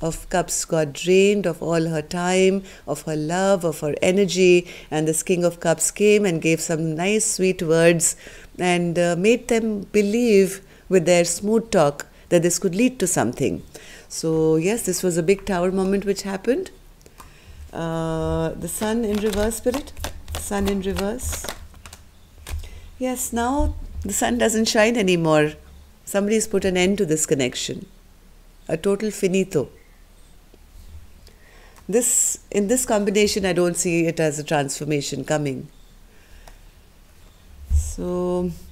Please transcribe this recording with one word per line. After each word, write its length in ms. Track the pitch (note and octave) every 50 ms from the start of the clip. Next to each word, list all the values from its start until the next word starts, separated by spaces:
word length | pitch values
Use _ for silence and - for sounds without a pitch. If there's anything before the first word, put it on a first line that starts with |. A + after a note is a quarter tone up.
of 280 | - E3 D#3+ - - -
Cups 360 | - F3+ E3 - - - -
got 280 | - E3+ D#3+ D#3 C#3+ C3+
drained 520 | - - E3+ F#3 F#3+ G3 G3+ G#3 G#3 F#3
of 160 | F3 D#3+ -
all 260 | - D#3+ E3+ E3 D#3+
her 160 | E3 D#3+ D#3 D3+
time, 600 | D3+ - F3 F3 F3+ F#3 F#3 F#3+ F#3+ F#3+ G3 F#3+ - - - -
of 160 | - D3 - -
her 140 | D#3+ D#3
love, 480 | D#3 D3+ D3+ E3+ F#3 F#3+ G3 G3+ F#3 E3+
of 160 | E3 D3+ -
her 140 | D#3 D3 C#3+ -
energy. 680 | - F#3 F3+ G3+ G3+ F3 E3 F3+ F#3 F3+ F3+ F3 E3+ - - - - -
And 200 | C#3+ D#3 D#3 D#3+
this 160 | D#3+ - -
King 200 | - F#3 F3 F3
of 140 | F3 E3+ -
Cups 320 | - E3+ D#3+ D#3+ - -
came 340 | - - G#3 G#3 G#3 G#3 G#3
and 160 | F#3+ E3 D#3
gave 200 | D#3 D#3+ E3 D#3+
some 340 | - - E3+ D#3 E3 D#3+ D#3
nice, 320 | D#3 F3 G3 G#3+ A3 G#3
sweet 340 | - - - F#3 F#3 F3+ F3+
words 540 | F3+ D#3 E3 E3 E3 E3+ F3 E3 - - - - - - - - - - -
and, 400 | - F3 F3+ F3 F3 F3 E3+ E3
uh, 200 | F3 F3 F3 F3 E3
made 300 | F#3 A3 B3 A#3+ B3 -
them 320 | A#3+ A3+ A3+ A3 G#3+ G3+ F#3+ -
believe 720 | - G#3 G#3 G3+ G#3 A#3+ B3 A#3 G#3 G3 G3 F3+ - - - - - - - -
with 180 | F#3 F#3+ D#3+
their 180 | E3 F3 F3 E3+
smooth 480 | E3+ - - G3+ G#3 A3 A3+ A3 - -
talk 340 | F3+ D3+ C#3+ C#3+ - - - - - - -
that 140 | E3+ F3 D#3+
this 180 | F3 E3+ -
could 160 | - F#3+ E3+
lead 240 | G3 B3 B3+ B3+ -
to 80 | F#3 -
something. 540 | - D3+ A#2 A2 - - C#3+ G#2 E2+ - - - - - - - - - - -
So, 460 | - - - D#3+ D#3+ D#3+ D#3+ D#3+ D#3+
yes, 280 | D#3+ D#3+ F#3+ A3+ A#3+ -
this 200 | F#3+ F3 - -
was 140 | F#3 E3
a 80 | E3+ E3
big 200 | E3 G3 G3 -
tower 260 | - G3 F3 F3 F#3 F#3
moment 320 | F#3+ F#3 F#3+ G3 G3+ F#3+
which 180 | G3 G3 - -
happened. 480 | G3 G3 F#3+ - A3+ C4 F#4 F#4+ - - - - - - - - - - - - - - - - - - - - - -
Uh, 800 | - E3 E3 E3 E3 E3 D#3+ D#3+ D#3+ D#3+ D#3+ D#3+ D#3+ E3 D#3+
the 180 | - - - E3+
sun 360 | - - G#3+ G#3+ A3 A#3 A#3+
in 120 | G#3 G#3
reverse, 400 | G#3 G3+ A3 F#3+ G3+ G#3 A3+ A3
Spirit. 360 | - - B3+ A#3+ C#4+ D4 - - - - - - - - - - -
Sun 300 | - - G3+ G3+ G3+ G3
in 140 | G3+ G3 F#3
reverse. 640 | G3 F#3+ F#3 G3 G3+ A#3 B3+ - - - - - - - - - - - - - - - - - - - - - - - - - - - - - - - - - - -
Yes, 360 | - B3+ B3+ B3+ B3 - - A3+
now 420 | A#3 A#3 B3 C4+ D4 D4 - - - - - - - -
the 100 | G3 G3+
sun 260 | - B3 A3+ A#3+ A#3+
doesn't 280 | A3 - G3 A3 A3
shine 300 | A3 - A3+ G#3 A3+ A#3+
anymore. 580 | A#3+ G3+ F#3 F3+ E3+ E3 D#3+ D#3 D3+ D3+ D3+ D3+ - - - - - - - - - -
Somebody's 440 | - - G3+ G3+ G3+ A3+ A3 G#3 -
put 160 | - G3 G3
an 120 | F#3+ F3+
end 220 | F#3 F3+ F#3+ G3+ G3
to 80 | G3+
this 180 | D3 D#3 D#3 -
connection. 640 | - D#3 C3+ C3 B2 - - - - C3 B2 - - - - - - - - - - - - - - - - - -
A 80 | D#3+
total 360 | D#3+ - G3+ G3 G3 A3 G#3+ G3
finito. 560 | - - F#3 F3+ F#3+ F#3 F#3+ - D3+ A#2 - - - - - - - - - - - - - - - - - - - - - - - - - - - - - - - - - - - - - - - - - - - - -
This, 520 | F#3 A#3+ B3 - - - - - - - - -
in 160 | - G3+ G#3
this 180 | G3 B3 B3+ -
combination, 600 | - A3+ G3+ G3+ G#3+ F#3+ G#3+ G#3 G#3 - - F#3+
I 60 | F#3 F3
don't 240 | F3+ F3 F3 E3+
see 300 | - - F3+ E3 E3+ E3
it 120 | E3 D#3 F3
as 180 | D#3+ D#3 D3
a 60 | D3+ C#3+
transformation 800 | - E3 D3 C#3 C3+ - - D3+ D3 D#3 C#3+ C#3 - C#3+ C3+ C3
coming. 440 | - D#3 D3 D3 C#3 C3 B2+ C#3+ - - - - - - - - - - - - - - - - - - - - - - - - - - - - - - - - - - - - - - - - - -
So, 800 | - - - - - F3+ F3+ F3+ F3+ F3+ F3+ F3+ F3+ F3+ F3+ E3 - - -